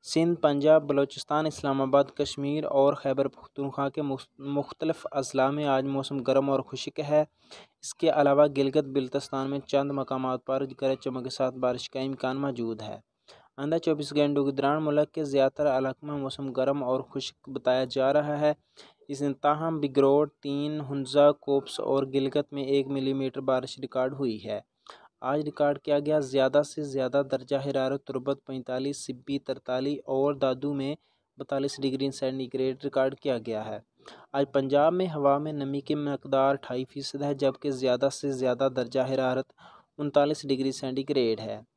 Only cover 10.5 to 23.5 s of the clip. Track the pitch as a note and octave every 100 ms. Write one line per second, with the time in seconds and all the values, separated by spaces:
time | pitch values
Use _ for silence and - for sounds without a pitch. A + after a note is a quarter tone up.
10.5 | C3+ C3+ C3 C3+ C3+ C#3 B2+ B2+ - C3
11.5 | C3 B2+ B2 - C3 C3+ C3+ C3 C3+ C#3
12.5 | A#2+ A2+ A2 A2 G#2 _ _ _ - _
13.5 | - C#3+ E3 E3 D3+ C#3+ D3 D3 C#3+ C#3
14.5 | C3+ C#3 D3+ D#3 D3 D3+ - D3 C3+ C3+
15.5 | - D3 C3 C3 C3 D3 D3 C3+ - C#3
16.5 | B2+ C3 C#3+ C#3+ C3 C3+ C#3 - _ -
17.5 | C3 - B2+ C3 C3+ C3 D3 D3 D3 D3+
18.5 | D3 _ - - _ - C#3 C#3+ C3+ D3
19.5 | D3+ E3 D#3+ C#3+ C3+ C3+ C#3+ D3+ _ D3
20.5 | C#3+ D3 D3+ C3+ C#3 C3 C#3 D3 C#3+ -
21.5 | C#3 C#3 - - C3+ C3+ C3+ C3+ D3 C#3+
22.5 | C#3+ C3+ C#3 C3+ C#3 C3+ C3+ C3+ C#3 C3